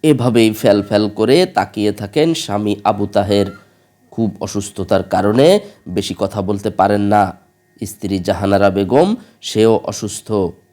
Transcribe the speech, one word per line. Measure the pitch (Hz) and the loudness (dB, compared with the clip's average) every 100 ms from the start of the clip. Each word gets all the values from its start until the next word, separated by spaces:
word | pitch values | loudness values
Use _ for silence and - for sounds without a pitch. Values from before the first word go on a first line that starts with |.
| 156 | 2
এভাবেই | 135 123 117 113 | 2 2 4 2
ফ্যাল | 107 113 101 | 2 2 2
ফ্যাল | 98 104 107 | 2 0 0
করে | 104 110 147 180 | 0 2 2 2
তাকিয়ে | - 98 - 104 | -2 -4 -2 -4
থাকেন | 104 104 151 160 | -4 -6 -2 0
স্বামী | 160 - 104 104 104 | -2 -4 -4 -2 -2
আবু | 104 101 101 | -2 -2 -2
তাহের। | 101 98 101 98 - _ _ _ _ _ | -2 0 0 0 -4 _ _ _ _ _
খুব | - 113 - | -4 -4 -4
অসুস্থতার | 104 104 98 - 92 98 | -8 -8 -8 -10 -2 -2
কারণে | 92 92 98 113 151 202 196 - - | 0 0 0 4 4 4 0 -18 -8
বেশি | 90 95 - | -6 -6 -4
কথা | 98 107 | -4 -4
বলতে | 95 101 107 | -4 -4 -4
পারেন | - 95 104 | 0 0 2
না। | 101 104 92 - _ _ _ _ 101 | 2 2 0 -4 _ _ _ _ -14
স্ত্রী | - 98 95 | -10 -6 -4
জাহানারা | 90 87 98 98 101 | -2 -2 0 2 2
বেগম, | 95 95 131 185 240 - _ | 2 2 2 2 0 -8 _
সেও | - 110 110 110 | -8 2 2 2
অসুস্থ। | - 101 107 - - 107 90 85 _ | -2 -8 -10 -10 -6 -4 -4 -6 _